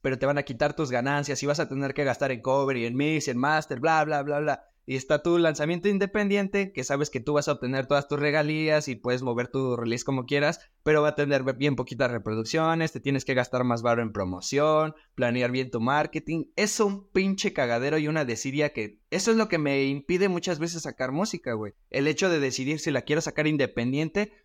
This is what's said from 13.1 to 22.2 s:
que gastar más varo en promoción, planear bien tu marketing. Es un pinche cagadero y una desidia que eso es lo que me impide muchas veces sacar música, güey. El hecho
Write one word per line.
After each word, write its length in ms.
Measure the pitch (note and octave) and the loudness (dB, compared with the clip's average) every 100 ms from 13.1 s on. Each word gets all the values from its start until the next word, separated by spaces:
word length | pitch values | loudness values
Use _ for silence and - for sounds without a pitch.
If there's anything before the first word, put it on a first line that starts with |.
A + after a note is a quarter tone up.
| C#3 | -2
que 100 | - | 0
gastar 300 | B2+ B2+ B2+ | 0 0 0
más 180 | B2 A#2 | 0 0
varo 180 | A#2+ A#2 | 2 2
en 120 | A2+ | 0
promoción, 840 | G#2 F#2 F#2 - C#3 D3+ D#3 D#3 D3+ _ - | -2 -4 -4 -2 2 4 4 2 -4 _ -2
planear 340 | B2 A#2+ B2 | 0 2 0
bien 220 | B2+ B2+ | 0 -2
tu 80 | A#2 | -2
marketing. 640 | A#2 C#3+ D#3 D#3 D3+ D#3+ - | 2 2 0 -4 -6 -6 -4
Es 240 | - G#3 - | -2 -2 2
un 300 | G#3 G3 - | 0 0 -2
pinche 420 | - G3 F#3+ - | 0 2 0 -2
cagadero 460 | - B2+ A#2 C3+ D#3 | 0 0 2 2 0
y 80 | D3+ | 0
una 180 | D#3 | 0
desidia 480 | C#3 A2+ C3+ C#3 D3 | -2 -2 -4 0 0
que 280 | - G#2+ - _ | -2 -8 -10 _
eso 220 | D#3+ G3 | -2 2
es 40 | A3+ | 4
lo 120 | A3 | 2
que 100 | E3 | 0
me 280 | D3 C#3 C3+ | 2 2 0
impide 420 | C#3 - F3 G3 | -2 -2 2 2
muchas 320 | F3 F3 D#3+ | 0 -2 -2
veces 220 | E3+ E3+ | -4 -6
sacar 280 | D3+ - C3 | -10 -6 -4
música, 440 | C#3 F#3+ F3 - | -2 -2 -4 -6
güey. 180 | A2+ G#2+ - _ | -6 -6 -12 _
El 160 | C#3 C#3+ | 0 0
hecho 220 | D3+ | 2